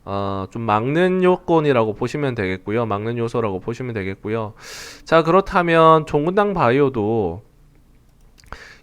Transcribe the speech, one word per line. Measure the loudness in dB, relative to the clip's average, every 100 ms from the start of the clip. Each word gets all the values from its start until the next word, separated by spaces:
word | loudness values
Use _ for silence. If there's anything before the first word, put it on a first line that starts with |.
| -10
어, | -6 -4 -6 -8
좀 | -6
막는 | -2 0 0 0 0 2
요건이라고 | 2 2 2 2 4 2 0
보시면 | -2 -4 -2 -4 -2
되겠고요. | -4 -4 -4 -4 -2
막는 | -4 -4 -4
요소라고 | -4 -2 -2 -4
보시면 | -6 -8 -6
되겠고요. | -6 -6 -8 -6 -4 -6 -10 -18 -18 -18 -16 2
자, | 2
그렇다면 | 4 2 2 0 2 6 6 6 4
종근당 | -2 0 0 0
바이오도 | 2 2 4 2 0 -2 0 -2 -6 -14 _ _ _ _ _ _ _ -20 _ -20 -20 -20 -18